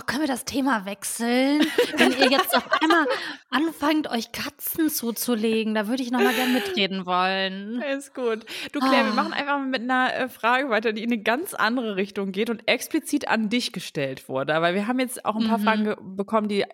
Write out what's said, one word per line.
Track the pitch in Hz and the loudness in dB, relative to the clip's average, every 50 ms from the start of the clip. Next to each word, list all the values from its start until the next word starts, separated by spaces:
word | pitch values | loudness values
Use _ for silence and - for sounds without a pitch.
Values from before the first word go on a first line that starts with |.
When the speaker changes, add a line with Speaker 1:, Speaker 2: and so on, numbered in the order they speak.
| 254 - | -4 -4
Speaker 1:
können | - 262 | -2 -2
wir | 311 277 | 0 0
das | 269 226 - | 0 -2 -4
Thema | - - 285 262 269 254 220 185 | -4 -2 0 0 2 0 0 -2
wechseln? | 196 202 208 - - - - 233 233 240 247 262 269 285 302 | -6 -10 -8 -8 -8 -6 -2 0 2 2 4 4 4 4 4
Speaker 2:
<laughs> | 302 320 - - 480 - - | 2 2 2 0 0 0 4
Speaker 1:
Wenn | 311 247 254 262 | 4 4 4 6
ihr | 254 269 262 | 4 4 4
jetzt | 277 269 370 - - 254 | 4 4 2 2 0 0
auf | - - - - | 0 0 0 0
einmal | 302 320 320 339 302 269 523 - - - - - - _ | 4 4 4 4 4 2 0 -4 -4 -10 -12 -14 -12 _
anfangt, | - 254 311 330 302 - 277 294 320 311 294 - | 0 0 0 0 0 0 0 2 2 2 0 0
euch | - 233 226 - | -2 -4 -4 -4
Katzen | - - - - - - - - - - 320 302 | -8 -8 -8 -8 -10 -10 -8 -8 -2 0 0 0
zuzulegen, | 294 - - 233 220 - - - 247 214 208 226 220 226 220 220 214 | 0 0 -2 -4 -4 -4 -2 -2 -2 0 2 2 2 2 0 0 0
da | 220 214 202 | 0 0 0
würde | 247 262 | -2 -2
ich | 269 233 | -2 -2
noch | 247 254 | 2 2
mal | - - 240 | 4 4 4
gern | 226 254 247 247 | 2 0 2 2
mitreden | 254 - - 370 214 196 190 190 190 180 | 0 0 -2 -2 0 0 0 0 -4 -2
wollen. | 180 180 180 180 185 190 190 190 190 190 196 202 208 226 247 311 | 0 2 2 2 2 2 0 -2 -2 -4 -6 -10 -8 -6 -6 -4
Speaker 2:
Ist | 285 277 277 277 - _ | -4 -4 -6 -6 -10 _
gut. | - 254 233 220 220 226 - - - - 285 | -4 -2 -2 -2 -2 -6 -12 -12 -12 -12 -8
Du, | - 285 | -4 0
Claire, | 247 269 262 262 269 | 2 4 4 4 4
wir | 214 | 2
Speaker 1:
Ah. | 214 | 2
Speaker 2:
machen | 254 294 320 - | 0 0 0 -2
einfach | - 285 285 285 285 | -4 -2 -2 -2 -2
mal | 269 262 | 0 -2
mit | 262 247 | -2 -2
einer, | 226 247 262 254 254 247 - | -2 0 2 2 2 2 0
äh, | - 262 254 | -2 -4 -4
Frage | - - - 220 247 254 277 285 | -6 -2 0 2 2 2 2 2
weiter, | 226 220 220 233 | 0 0 2 0
die | 214 220 208 | -2 -2 -2
in | 233 | -2
eine | 240 226 | -2 0
ganz | 196 226 226 262 359 - - | 2 0 0 0 -2 -6 -2
andere | - - 214 233 262 240 220 202 | 0 0 0 2 0 -2 -2 -2
Richtung | 185 208 196 - 208 196 190 | -2 -2 -2 -2 -4 -4 -4
geht | 185 190 226 233 | -2 -2 -2 -2
und | 233 214 - - | -2 -4 0 0
explizit | 196 254 - - - 320 - - - 294 - - | 0 0 0 -2 -4 -4 -2 0 -4 -2 0 0
an | - 226 220 202 | 0 0 0 0
dich | 214 247 247 - - | 0 -2 -2 -2 -8
gestellt | 190 - - - 160 139 135 135 135 - - | -10 -12 -8 -4 -4 -4 -4 -4 -8 -10 -6
wurde. | 135 131 139 143 156 160 | -4 -2 0 0 0 2
Weil | 165 170 175 | 2 2 2
wir | 196 202 214 | 0 0 0
haben | 254 254 | 0 -2
jetzt | 262 240 - - - | -2 -2 -4 -4 -4
auch | - 208 | -2 -2
ein | 220 226 220 | 0 0 0
paar | 226 220 | 2 2
Speaker 1:
Mhm. | 208 | 2
Speaker 2:
Fragen | 220 220 214 214 | 2 2 2 2
ge-, | 208 202 - | 0 -2 -4
bekommen, | - 185 190 190 196 202 220 220 214 208 | -8 -14 -8 -8 -6 0 0 0 0 2
die | 208 202 196 - | 0 0 0 -2